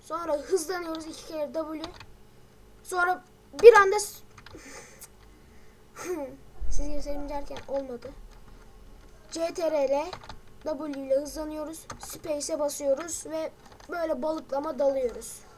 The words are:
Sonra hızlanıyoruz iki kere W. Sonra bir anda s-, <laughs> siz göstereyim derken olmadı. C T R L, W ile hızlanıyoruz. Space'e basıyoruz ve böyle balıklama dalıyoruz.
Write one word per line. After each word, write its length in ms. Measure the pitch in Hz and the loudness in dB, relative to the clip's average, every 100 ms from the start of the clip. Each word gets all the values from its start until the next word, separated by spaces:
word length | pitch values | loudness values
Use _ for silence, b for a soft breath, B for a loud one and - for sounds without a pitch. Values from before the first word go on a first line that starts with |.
Sonra 320 | - 320 339 | -8 -8 -2
hızlanıyoruz 720 | 294 277 370 320 359 339 320 320 | -2 2 -2 0 -6 -4 -8 -8
iki 220 | 302 - | -14 -10
kere 260 | 320 294 | -6 -4
W. 280 | 247 311 311 330 - - - - - - - - - | -4 -6 -8 -10 -14 -18 -20 -20 -20 -20 -20 -20 -20
Sonra 400 | - 359 349 359 - - - 277 | -6 0 2 0 -4 -20 -18 12
bir 120 | 440 | 12
anda 260 | 453 392 415 | 12 8 2
s-, 240 | 415 - - - - - - - - - - - - B B B B B - - | -4 -10 -20 -20 -20 -18 -16 -18 -18 -20 -20 -20 -20 B B B B B -20 -14
<laughs> 300 | 339 349 269 269 - - - | -8 -6 -6 -10 -16 0 6
siz 180 | - 285 | 6 6
göstereyim 380 | 294 277 285 285 | 2 2 -2 -2
derken 280 | 285 285 277 - | -6 -6 -10 -6
olmadı. 440 | 269 262 240 254 285 - - - - - - - - - - - | -6 -4 -10 -12 -16 -18 -20 -20 -20 -20 -20 -20 -20 -20 -20 -14
C 220 | 330 330 | -4 -4
T 180 | 349 320 | 0 0
R 180 | 302 269 | 2 2
L, 220 | 277 330 370 - - - - | 2 -2 -8 -14 -16 -16 -12
W 380 | 302 302 302 277 | -8 -6 -6 -8
ile 140 | 269 269 | 0 0
hızlanıyoruz. 720 | 294 302 302 311 302 320 - - | 0 -8 -8 -6 -8 -10 -14 -16
Space'e 600 | - - 339 294 285 311 | -14 -12 -6 -6 -4 -2
basıyoruz 640 | 294 294 285 269 339 330 - | -2 -2 0 0 0 -8 -6
ve 260 | 320 320 - - - - | -6 -6 -10 -20 -20 -10
böyle 320 | 349 320 277 | -6 -2 -2
balıklama 580 | 302 320 - 277 311 254 | -2 -4 -4 -4 -4 0
dalıyoruz. 600 | 277 269 254 220 - - - | 2 2 -2 -4 -12 -16 -20